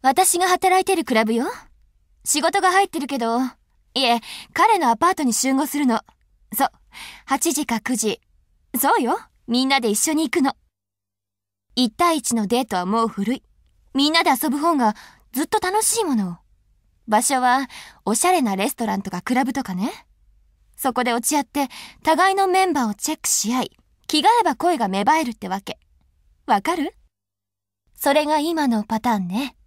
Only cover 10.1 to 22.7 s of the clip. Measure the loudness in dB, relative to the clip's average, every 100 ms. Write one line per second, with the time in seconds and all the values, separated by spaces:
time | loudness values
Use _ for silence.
10.1 | 0 0 0 0 -2 _ _ _ _ _
11.1 | _ _ _ _ _ _ -2 -2 0 0
12.1 | 0 -2 -4 -2 -2 -2 -4 -2 0 -2
13.1 | -2 -4 -4 _ _ _ _ _ -2 0
14.1 | 2 2 0 0 0 0 2 0 -2 -14
15.1 | _ _ -6 -2 -2 0 0 0 -2 0
16.1 | 0 -2 -8 _ _ _ _ _ _ 0
17.1 | 0 2 0 2 2 -2 -12 -20 -10 -4
18.1 | 0 2 2 2 0 -2 -2 -4 -4 -6
19.1 | -8 -2 -2 0 -4 -6 -4 -6 -6 _
20.1 | _ _ _ _ _ _ -6 -4 0 0
21.1 | 0 0 -2 -2 -4 -4 -6 -20 -6 0
22.1 | 4 4 2 2 2 2